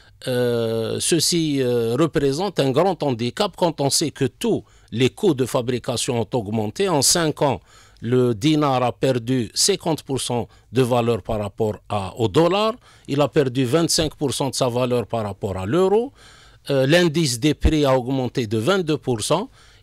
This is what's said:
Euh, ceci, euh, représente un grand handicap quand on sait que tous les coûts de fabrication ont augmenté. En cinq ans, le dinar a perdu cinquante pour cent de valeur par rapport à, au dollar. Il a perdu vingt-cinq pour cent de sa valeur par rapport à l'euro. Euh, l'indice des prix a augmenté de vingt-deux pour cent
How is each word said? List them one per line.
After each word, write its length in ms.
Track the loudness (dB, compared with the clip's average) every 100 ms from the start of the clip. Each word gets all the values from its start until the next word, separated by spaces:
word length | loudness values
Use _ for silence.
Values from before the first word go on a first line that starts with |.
| -20 -12 -4
Euh, 720 | -2 0 0 -2 -2 -4 -4
ceci, 600 | 0 0 2 0 0 0
euh, 360 | 0 0 0 0
représente 640 | 0 2 0 0 -2 0
un 100 | 0
grand 320 | 2 2 0
handicap 520 | -2 -2 -4 -2 -4 0
quand 240 | -2 0
on 100 | 0
sait 220 | 0 -2
que 140 | -2 -4
tous 360 | -2 -2 -2 -4 _ -8
les 180 | 0 0
coûts 240 | 2 0
de 120 | 2 0
fabrication 760 | -2 -2 -4 -4 -4 -2 -2
ont 180 | -2 -4
augmenté. 500 | -2 -2 -2 -2 0
En 140 | 2
cinq 400 | 2 2 0 0
ans, 180 | 0 -2 -8 -20 -20 -12
le 320 | -2 2 2
dinar 480 | 2 2 2 2 0
a 100 | -2
perdu 580 | 0 0 0 -2 -2 -2
cinquante 500 | 0 0 0 -2 -4
pour 200 | -4 -6
cent 260 | -4 -4 -6 -12 -4
de 80 | 0
valeur 420 | 2 2 2 0
par 160 | -2 -4
rapport 380 | -4 -4 -4 -4 -6
à, 260 | -6 -4 -2
au 120 | 0
dollar. 460 | 2 2 2 -2 -4 -12 -18 -4
Il 120 | 0
a 80 | 0
perdu 360 | 2 0 0
vingt-cinq 500 | 0 2 2 0 -2
pour 180 | -2 -4
cent 160 | -2 -4
de 60 |
sa 160 | -2 0
valeur 360 | 0 0 0 -2
par 180 | -4
rapport 340 | -4 -6 -6 -4
à 80 | -2
l'euro. 460 | 2 2 2 0 -8 -20 -20 -20 -12 -2
Euh, 160 | 0 4
l'indice 520 | 4 4 2 -2 0
des 140 | 0
prix 320 | 2 2 2
a 100 | 2 2
augmenté 480 | 0 -2 -2 -4 -2
de 100 | -2
vingt-deux 400 | 0 0 0 -2
pour 240 | -2 -2
cent 300 | 0 0 -2 -12 -20 -10